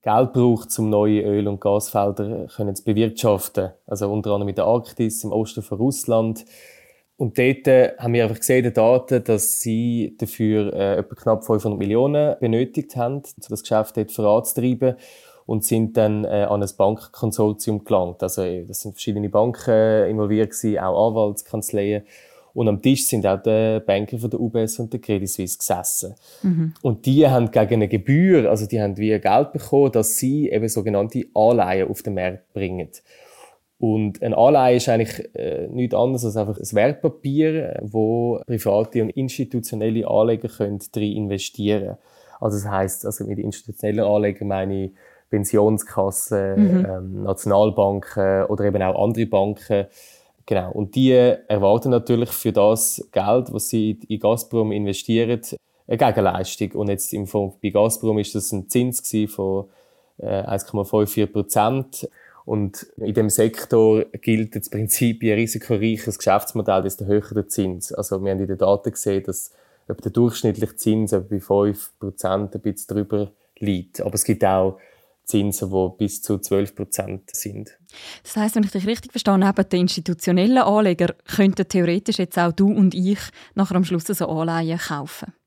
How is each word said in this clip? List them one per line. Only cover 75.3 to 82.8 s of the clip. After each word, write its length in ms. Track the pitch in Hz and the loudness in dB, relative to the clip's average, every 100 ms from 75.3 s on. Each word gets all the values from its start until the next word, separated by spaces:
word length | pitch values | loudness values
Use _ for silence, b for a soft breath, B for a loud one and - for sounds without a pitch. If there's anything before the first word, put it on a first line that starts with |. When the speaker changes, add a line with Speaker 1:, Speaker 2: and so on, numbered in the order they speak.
| 107 101 95 95 | -2 0 -4 -2
Speaker 1:
die 180 | 95 92 - | 0 -2 -2
bis 240 | 104 - | -6 -4
zu 160 | - 101 | -4 -4
zwölf 380 | - 98 101 - | 0 -2 -2 -8
Prozent 580 | 101 - 101 95 - | -8 -6 -6 -10 -12
sind. 420 | - 104 104 107 _ _ B B B | -12 -10 -12 -16 _ _ B B B
Speaker 2:
Das 140 | - 220 | -8 -4
heisst, 180 | 214 | -2
wenn 80 | 226 | 0
ich 80 | 202 | -2
dich 160 | 196 196 | -2 -4
richtig 240 | 233 - | -6 -8
verstehe, 260 | - - 190 | -4 2 4
neben 320 | 196 196 190 | 4 2 0
den 120 | 180 | 2
institutionellen 800 | 175 - 160 170 - 180 208 262 | 0 0 -4 -4 0 2 4 4
Anlegern 560 | 214 214 208 175 175 - | 4 4 2 2 -2 -2
könnten 420 | - - 196 185 190 | -6 2 2 2 0
theoretisch 540 | 190 170 180 - 208 | 2 2 0 -2 -4
jetzt 180 | 180 - | -2 0
auch 140 | 175 | 0
du 160 | 170 196 | 2 2
und 260 | 208 | 6